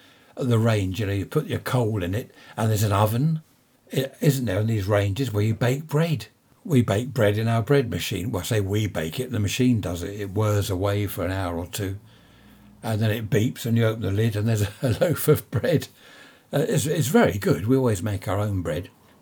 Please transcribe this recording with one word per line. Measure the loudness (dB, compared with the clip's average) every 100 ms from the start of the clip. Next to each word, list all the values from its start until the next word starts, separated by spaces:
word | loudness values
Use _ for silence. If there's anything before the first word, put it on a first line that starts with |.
| -20 _ _ -6
the | 0 2
range, | 4 2 0 -2
you | -2
know, |
you | -2 -2
put | -2 -2
your | -6
coal | -2 0 0 0
in | -2
it, | -4 -6 -16 -16 -4
and | 0
there's | 2
an | 2
oven, | 4 2 2 0 0 -6 _ _ _ _
i-, | -4 -4 2
isn't | 2 2 0
there, | 0
in | 0
these | 0 2
ranges | 2 2 0 -2
where | 0
you | 0
bake | 2 0 0 -2
bread? | 0 0 -2 -6 _ _ _
We | 2 2
bake | 4 2 0
bread | 2 2 4
in | 2
our | 0
bread | 2 2 2
machine. | -4 -4 -4 -4
Well, | -4
I |
say | -2 -2
we | 0 0 0
bake | -2 -4 -4
it, | -4
the | -2
machine | -2 2 2 2
does | 0 -4
it. | -6 -6
It | -4
whirs | 0 2 2 0
away | 0 0 0 -2
for | -4
an | -2
hour | -2 -2 -4
or | -6
two, | -6 -6 -8 -14 -20 -20 -20 -20 -20 -20 -10
and | -4 0
then | 0
it | 0 0
beeps, | 0 0 -2
and | -2 2
you | 2
open | 0
the | -2
lid, | 0 0 0
and | 0
there's | 0 -2
<laughs> | -2
a | -2 0
loaf | 0 0 2
of | 2 2
bread. | -4 0 0 -2 -12 -20 -20 -20 -20 _
Uh, | -2 0
it's, | 0 0
it's | -2 2
very | 4 4 2
good. | 0 0 2
We | 2
always | 4 0
make | -2 -4 -2
our | -2
own | 0 -2
bread. | -2 -4 -6 -16 -20 _